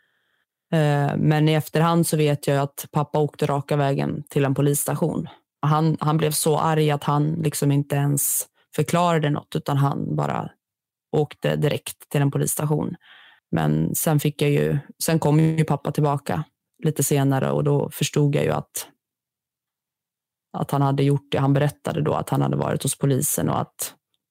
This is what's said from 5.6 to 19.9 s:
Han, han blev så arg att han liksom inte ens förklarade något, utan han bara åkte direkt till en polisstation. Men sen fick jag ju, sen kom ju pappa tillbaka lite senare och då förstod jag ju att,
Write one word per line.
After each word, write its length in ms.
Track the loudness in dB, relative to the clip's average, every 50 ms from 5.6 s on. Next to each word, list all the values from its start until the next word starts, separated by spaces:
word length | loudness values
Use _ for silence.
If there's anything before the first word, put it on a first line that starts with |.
Han, 360 | 0 2 2 4 4 2 0 0
han 180 | 0 0 0 2
blev 140 | 0 0
så 260 | 0 0 0 2 2 2
arg 340 | 2 2 2 2 2 2
att 120 | 0 0 0
han 300 | 0 0 2 0 0 -2
liksom 380 | -2 -2 -4 -2 0 2 2
inte 240 | 2 2 2 0 0
ens 520 | 0 0 0 0 0 0 -2 -2 -4 -6 -8 _ _ _ _ -4
förklarade 540 | -2 0 0 2 2 2 2 2 2 2 0
något, 260 | -2 -2 -4 -6 -8
utan 220 | -6 -4 -2 0 2
han 380 | 2 0 0 -2 -4 -4 -4
bara 360 | -2 -2 -2 -4 -4 -6 -8 -12 _ _ _ _ _ _ _ _ _ _ _
åkte 440 | -2 -2 -2 -2 -4 -6 -4 -2 0
direkt 540 | 0 0 0 -2 -2 -6 -10 -14 -14 -10 -4
till 120 | 0 0
en 100 | 2 2
polisstation. 640 | 0 0 -2 -2 -2 -2 -2 -2 0 -2 -2 -4 -8 -10 _ -20 -20 -20 -20 -20 -20 _ _ _
Men 440 | -2 0 2 2 2 2 0 0 -2
sen 240 | -2 0 0 0 2
fick 220 | 0 0 -2 0
jag 100 | 0 0
ju, 260 | 2 2 0 0 -2 -2 -4 -8 -10 -6 -2
sen 160 | -2 0 0
kom 200 | 2 2 2 4
ju 240 | 2 2 2 0 0
pappa 260 | 0 -2 -2 -4 -4
tillbaka 520 | -2 0 0 0 0 -2 -4 -4 -4 -4 -6 -8 _ _ _ _ _ _ -4
lite 200 | -2 -2 0 0
senare 480 | 0 2 2 2 2 2 2 0 0
och 120 | 0 0 0
då 260 | 0 0 0 -2 -4
förstod 460 | -4 -4 -6 -2 0 0 2 2 2
jag 80 | 0 0
ju 80 | 0
att, 360 | 0 -2 -4 -8 -10 -12 -12 -12 _ _ _ _ _ _ _ _ _ _ _ _ _ _ _ _ _ _ _ _